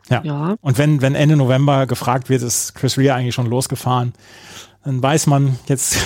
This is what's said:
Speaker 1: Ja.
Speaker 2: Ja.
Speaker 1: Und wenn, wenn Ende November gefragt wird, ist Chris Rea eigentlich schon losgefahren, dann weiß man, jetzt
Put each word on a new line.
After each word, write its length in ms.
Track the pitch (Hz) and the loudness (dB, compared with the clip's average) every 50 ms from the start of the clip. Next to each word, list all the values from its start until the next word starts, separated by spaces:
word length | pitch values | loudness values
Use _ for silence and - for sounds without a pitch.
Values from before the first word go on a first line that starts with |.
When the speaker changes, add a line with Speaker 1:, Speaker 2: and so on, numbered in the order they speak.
| _ - | _ -2
Speaker 1:
Ja. 120 | 123 117 156 | -2 -2 0
Speaker 2:
Ja. 340 | 156 143 143 151 170 208 - | -4 -4 -4 -2 -4 -4 -4
Speaker 1:
Und 160 | - 143 127 - | -2 -2 0 2
wenn, 220 | 147 151 151 143 127 | 2 2 2 2 2
wenn 120 | 135 143 | 0 2
Ende 220 | 143 147 147 156 | 2 4 4 4
November 500 | 147 135 123 131 131 143 143 143 135 135 | 4 4 2 2 2 4 4 2 2 0
gefragt 420 | 127 - - - 123 123 135 127 - | 0 -2 -4 -2 -2 -2 -2 0 0
wird, 140 | 131 127 123 | -2 -2 0
ist 320 | 117 - - - - - | -2 -4 -4 -6 -8 -8
Chris 240 | - - 127 - 139 | -4 -4 -2 0 2
Rea 160 | 135 139 135 | 2 2 2
eigentlich 200 | 123 131 123 - | 0 -2 -2 -2
schon 120 | - 123 | -2 -2
losgefahren, 680 | 113 120 127 131 - 143 - - 123 127 123 123 123 - - _ - - - - - - - - - _ _ _ | -2 -2 -2 -2 -4 -6 -4 -2 -2 0 0 -2 -4 -6 -10 _ -20 -20 -20 -20 -20 -20 -20 -20 -20 _ _ _
dann 180 | 143 131 127 123 | -6 -4 0 0
weiß 240 | 135 151 156 - 156 | 2 2 2 2 2
man, 300 | 143 139 139 139 131 120 - | 2 2 2 0 0 -4 -2
jetzt 300 | - 139 127 - - - - - | -4 -2 -2 -2 -4 -2 -4 -4